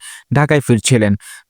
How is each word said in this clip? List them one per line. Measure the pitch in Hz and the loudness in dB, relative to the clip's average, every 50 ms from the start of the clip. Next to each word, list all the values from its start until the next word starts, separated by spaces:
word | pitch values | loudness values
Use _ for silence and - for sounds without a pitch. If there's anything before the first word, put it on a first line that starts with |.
| - - - - - - 120 | -2 -8 -20 -18 -8 -4 0
ঢাকায় | 135 147 147 156 147 | 0 0 2 0 0
ফিরছিলেন। | - - 123 110 - - 131 117 107 104 101 - - - - - - _ | 0 0 0 0 2 2 2 2 2 2 0 -2 -4 -10 -20 -20 -10 _